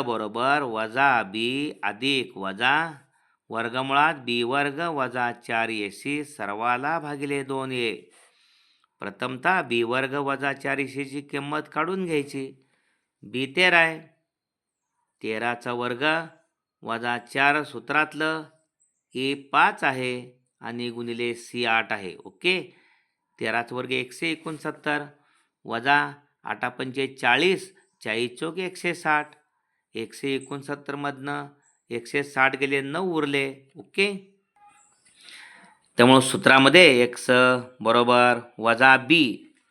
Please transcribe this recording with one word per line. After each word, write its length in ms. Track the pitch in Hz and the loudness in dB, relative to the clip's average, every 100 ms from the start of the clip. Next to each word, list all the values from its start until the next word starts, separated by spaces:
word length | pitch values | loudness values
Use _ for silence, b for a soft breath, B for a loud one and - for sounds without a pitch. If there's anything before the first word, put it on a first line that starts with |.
| 123 | 0
बरोबर 560 | 113 107 113 127 147 | -2 -4 -2 0 2
वजा 580 | 135 110 110 120 139 123 | 0 -4 -4 2 4 4
बी 560 | 98 107 117 135 147 - | 0 -4 -2 -2 -6 -6
अधिक 520 | 101 107 135 135 110 95 | -6 -4 -2 -2 -4 -8
वजा 380 | 95 95 123 147 165 143 _ _ _ _ - | -8 -2 0 0 -2 -8 _ _ _ _ -10
वर्गमुळात 640 | 113 117 123 135 139 156 151 | -6 -4 -4 0 2 2 0
बी 180 | 120 120 | -2 -2
वर्ग 360 | 117 139 143 139 170 | 0 0 -2 -2 -4
वजा 400 | 147 127 127 120 113 | -2 -4 -2 -4 -4
चार 280 | - 117 113 | -4 -2 -2
ए 200 | 110 101 | -2 -6
सी 320 | 98 139 147 143 | -6 -6 -6 -8
सर्वाला 720 | - 101 104 117 123 143 165 | -10 -8 -2 0 0 -2 -4
भागिले 440 | 147 143 143 143 | -6 -8 -6 -6
दोन 280 | 131 135 131 | -4 -6 -4
ए. 180 | 127 117 92 - b b b b b b b b _ | -2 -2 -4 -12 b b b b b b b b _
प्रथमतः 580 | - 196 127 131 160 185 | -12 -8 -8 -2 0 0
बी 200 | 139 117 | 0 0
वर्ग 300 | 117 127 135 143 | 0 0 -2 -2
वजा 320 | 139 135 139 | -4 -2 -4
चार 240 | 135 139 139 | -4 -4 -4
ए 80 | 135 | -4
सी 180 | 127 | -8
ची 160 | 135 143 | -8 -10
किंमत 460 | 143 143 143 151 151 | -8 -8 -6 -6 -6
काढून 320 | 151 165 190 | -4 -2 -4
घ्यायची. 400 | 180 156 135 143 135 135 _ _ _ _ _ _ | -2 -2 -4 -8 -10 -14 _ _ _ _ _ _
बी 240 | - 120 135 135 | -10 -6 -4 2
तेरा 220 | 185 175 | 4 4
आहे, 200 | 165 160 - _ _ _ _ _ _ _ _ _ _ _ | 2 -2 -14 _ _ _ _ _ _ _ _ _ _ _
तेराचा 500 | 113 110 120 120 127 | -6 -2 -2 -2 -4
वर्ग 320 | 120 120 120 151 160 165 - _ _ _ _ | -4 -4 0 0 0 -4 -14 _ _ _ _
वजा 360 | 110 113 120 120 - | -8 -4 -2 -4 -4
चार 360 | 135 139 147 | 2 4 4
सूत्रातलं, 760 | 147 123 - 143 151 151 156 160 151 _ _ _ _ _ _ | -2 -8 -2 0 0 -2 -4 -4 -8 _ _ _ _ _ _
ए 200 | 127 135 139 135 | -6 -4 -4 -2
पाच 320 | 143 185 214 | 2 2 2
आहे 300 | 151 131 127 123 123 _ _ _ | -2 -2 -4 -6 -12 _ _ _
आणि 300 | 120 120 120 | -12 -8 -8
गुणिले 440 | 117 120 117 120 117 | -6 -8 -4 -4 -6
सी 280 | - 120 120 | -8 -2 2
आठ 260 | 113 107 | 2 0
आहे. 240 | 107 92 80 | -6 -8 -14
ओके, 360 | 98 - 175 185 135 b b b b _ _ _ | -18 -6 -2 -2 -6 b b b b _ _ _
तेराचा 380 | 113 113 120 127 | -4 -2 -4 -8
वर्ग 160 | 127 | -4
एकशे 380 | 127 127 - 165 | -4 -4 -6 -6
एकोणसत्तर, 720 | 160 165 151 156 147 151 147 143 - _ _ _ _ | -6 -8 -8 -10 -6 -4 -4 -6 -16 _ _ _ _
वजा 360 | - 113 127 143 143 139 _ _ | -8 -2 2 2 2 -6 _ _
आठा 240 | 107 107 123 | -10 -6 -6
पंचे 380 | - 131 131 135 | -6 -6 -4 -6
चाळीस, 580 | 135 123 127 180 185 - b b _ | 0 2 4 4 2 -4 b b _
चाळीस 360 | 117 110 120 120 | -6 -2 -4 -4
चोक 200 | 160 170 | -8 -6
एकशे 360 | 185 180 175 | -10 -6 -6
साठ, 400 | 170 165 151 151 - _ _ _ _ _ | -2 2 2 0 -10 _ _ _ _ _
एकशे 400 | 110 107 - 139 | -10 -10 -6 -4
एकोणसत्तर 600 | 135 135 143 139 143 143 143 | -4 -6 -10 -8 -10 -8 -6
मधनं 500 | 143 135 143 147 143 - _ _ _ | -6 -6 -8 -8 -10 -18 _ _ _
एकशे 320 | 117 - 143 | -10 -4 -4
साठ 320 | 143 135 131 135 | -2 2 2 2
गेले, 240 | 135 139 | 0 0
नऊ 300 | 135 160 190 | -2 -4 -2
उरले. 320 | 160 147 139 139 135 _ 156 | -2 0 0 -2 -6 _ -20
ओके, 300 | - - 202 196 - _ _ _ - _ _ _ _ B B B B B B B _ - | -8 -2 -2 -4 -14 _ _ _ -20 _ _ _ _ B B B B B B B _ 4
त्यामुळं 220 | 123 131 | 8 8
सूत्रामध्ये 840 | 127 95 123 135 135 143 131 123 | 6 2 6 8 8 8 8 6
एक्स 240 | 120 123 - 127 127 127 120 - | 2 0 2 4 6 2 -2 -4
बरोबर 580 | 107 120 120 123 123 117 - - | 2 4 6 6 6 2 -4 -2
वजा 380 | 110 113 131 131 | 0 6 6 6
बी, 260 | 120 165 131 95 - _ _ | 4 2 2 -2 -14 _ _